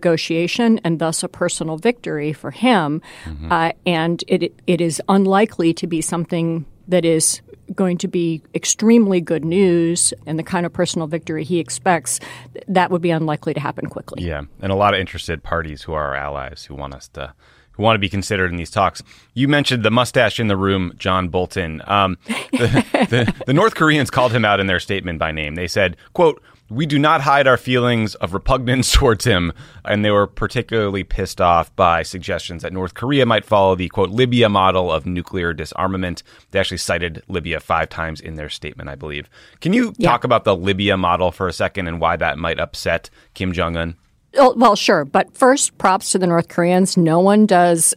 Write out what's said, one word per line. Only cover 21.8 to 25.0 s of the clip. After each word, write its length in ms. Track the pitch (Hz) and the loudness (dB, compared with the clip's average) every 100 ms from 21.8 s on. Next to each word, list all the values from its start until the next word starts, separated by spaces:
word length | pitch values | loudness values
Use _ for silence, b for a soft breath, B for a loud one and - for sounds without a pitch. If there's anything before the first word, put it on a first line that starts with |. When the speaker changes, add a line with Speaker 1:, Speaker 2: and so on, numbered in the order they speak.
| - | -2
Speaker 2:
Um, 320 | 101 95 90 B B B | 2 2 -2 B B B
the, 340 | 269 117 135 - | -2 2 2 0
<laughs> 160 | 285 240 | 0 0
the, 260 | 120 113 - - | 0 0 -2 0
the 60 | |
North 220 | 143 220 - | 2 2 2
Koreans 340 | 156 151 123 | 2 2 0
called 220 | - 123 | 0 2
him 120 | 120 | 2
out 140 | 107 101 | 2 2
in 80 | 98 | 2
their 140 | 90 | -2
statement 400 | - 98 | -2 -6